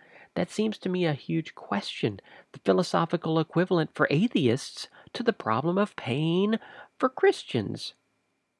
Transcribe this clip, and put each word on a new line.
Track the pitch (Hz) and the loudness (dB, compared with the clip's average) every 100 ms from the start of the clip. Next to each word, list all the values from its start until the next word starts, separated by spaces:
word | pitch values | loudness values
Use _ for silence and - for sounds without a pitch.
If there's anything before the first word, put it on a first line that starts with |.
| - - - 170 | -20 -20 -8 -6
That | 175 | -4
seems | - 220 - | -2 -2 -2
to | 190 | -4
me | 180 170 | 0 0
a | |
huge | 143 - 165 160 - | -2 -2 -4 -4 -12
question, | - 202 - - 110 101 - - _ | -6 -6 -4 -4 -4 -4 -12 -20 _
the | - | -2
philosophical | - 185 175 170 165 175 160 160 | 2 2 2 0 0 -2 0 0
equivalent | 160 170 180 175 156 - | 2 0 2 2 0 0
for | 147 | 2
atheists | 147 233 208 123 127 - - - - - | 4 2 2 2 2 -4 -14 -16 -18 -14
to | - | -4
the | 233 | -2
problem | - 110 113 160 185 | -2 -2 0 0 0
of | 208 - | -2 -4
pain | 123 127 160 180 208 220 - - - _ | -4 -2 0 2 2 -2 -6 -20 -20 _
for | 262 | -2
Christians. | - 392 - - 117 104 110 - - _ _ _ _ _ | 4 2 2 -2 -4 -2 -6 -10 -16 _ _ _ _ _